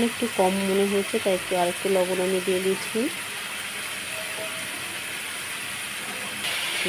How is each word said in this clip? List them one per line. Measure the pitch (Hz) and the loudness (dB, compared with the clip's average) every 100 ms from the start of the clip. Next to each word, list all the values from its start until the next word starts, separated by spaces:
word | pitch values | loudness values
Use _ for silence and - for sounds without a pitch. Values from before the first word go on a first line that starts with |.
| 233 | 4
একটু | - 233 - | 2 0 4
কম | 185 196 196 | 4 4 2
মনে | 196 202 | 4 4
হয়েছে, | 202 196 226 | 2 2 2
তাই | 208 185 | 2 2
একটু | - 185 | 2 2
আরেকটু | 175 180 196 190 | 2 2 2 4
লবণ | 180 185 185 | 4 2 2
আমি | 190 185 | 2 2
দিয়ে | 185 190 | 2 2
দিচ্ছি। | 190 - 220 269 - - - - - - - - - - - - 214 214 - - - - - - - - - - - - - - - - - - - - - - - | 0 0 0 0 -2 -6 -8 -8 -8 -8 -6 -6 -6 -6 -6 -6 -6 -6 -6 -6 -6 -6 -6 -6 -6 -6 -6 -6 -6 -6 -6 -6 -6 -6 -6 -6 -4 -2 -2 0 0